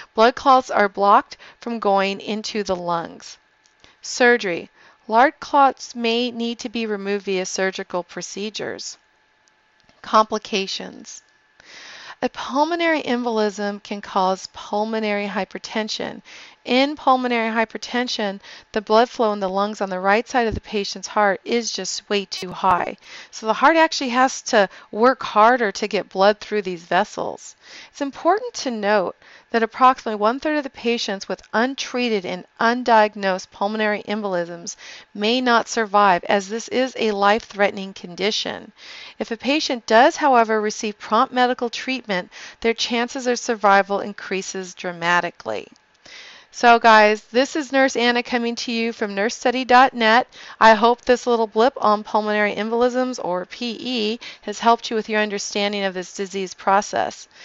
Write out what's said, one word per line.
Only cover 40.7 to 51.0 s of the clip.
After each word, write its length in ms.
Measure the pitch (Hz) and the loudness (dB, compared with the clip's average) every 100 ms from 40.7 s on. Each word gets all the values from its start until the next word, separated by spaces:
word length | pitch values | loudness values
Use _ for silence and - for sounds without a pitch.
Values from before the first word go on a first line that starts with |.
| - 220 - | -4 -6 -8
prompt 380 | - 220 262 | -2 2 2
medical 340 | 254 247 254 240 | 2 0 0 -4
treatment, 600 | - - 262 226 185 - - - - | -6 -6 -6 -4 -6 -6 -14 -20 -4
their 120 | 226 | -2
chances 540 | 226 - 233 240 277 247 | -2 -2 -2 -2 -4 -4
of 120 | 240 | -4
survival 600 | - 220 202 196 190 202 | -2 2 4 6 4 -2
increases 760 | 214 202 - 190 185 190 185 | -6 -10 -8 -6 -6 -10 -12
dramatically. 920 | - 185 175 170 175 170 - 220 98 - _ _ _ - - - - _ | -10 -10 -4 0 0 0 -8 -8 -8 -10 _ _ _ -20 -20 -20 -20 _
So 240 | - 240 233 | 2 6 6
guys, 460 | 233 214 208 214 - | 8 8 8 4 -2
this 240 | 226 269 330 | 0 0 -2
is 160 | 262 | -2
Nurse 240 | 269 262 240 | 2 2 2
Anna 260 | 240 240 | 0 0
coming 340 | 240 247 233 233 | 0 -2 -2 -6
to 160 | - | -4
you 200 | 233 226 | -2 -2
from 220 | 226 214 | -4 -6
nurse 200 | 196 214 | -2 -2
study 300 | - 254 247 | -2 -2 0
dot 300 | 240 247 262 | 4 6 6
net. 340 | 240 220 226 - - - - | 4 4 4 2 -8 -14 4
I 140 | 220 | 6
hope 260 | 220 233 240 | 8 6 2